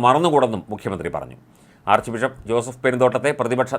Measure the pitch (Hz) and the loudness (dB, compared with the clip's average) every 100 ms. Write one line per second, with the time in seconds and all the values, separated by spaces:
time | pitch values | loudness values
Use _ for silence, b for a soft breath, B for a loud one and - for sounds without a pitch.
0 | 120 143 175 143 123 101 - 104 104 90 | 2 4 4 2 2 -2 -8 -10 -8 -8
1 | 80 78 64 64 _ b b b 98 104 | -6 -8 -10 -18 _ b b b 2 2
2 | 120 113 127 - 110 117 120 123 131 123 | 0 -4 -4 -6 -4 -4 -4 -4 -2 2
3 | 127 127 143 143 117 127 123 | 2 2 -2 -2 -2 -2 -2